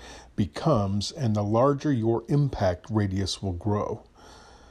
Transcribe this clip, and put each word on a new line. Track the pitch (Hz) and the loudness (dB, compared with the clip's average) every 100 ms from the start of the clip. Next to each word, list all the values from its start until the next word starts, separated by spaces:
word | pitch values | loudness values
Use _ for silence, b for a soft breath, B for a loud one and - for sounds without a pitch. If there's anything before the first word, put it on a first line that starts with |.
| B B B - | B B B -4
becomes | 104 - 165 127 98 101 - | -2 0 2 2 2 -2 -4
and | - 123 | -4 -2
the | 107 | 0
larger | 101 113 135 143 151 | 2 4 4 2 0
your | 127 113 117 - | 0 2 0 0
impact | 147 139 - 95 87 - | 0 0 0 0 -2 -2
radius | 107 104 95 95 - | 0 0 0 -4 -4
will | 98 | -6
grow. | 87 104 104 - 110 - B B B B B B | -4 -2 -2 -2 -8 -12 B B B B B B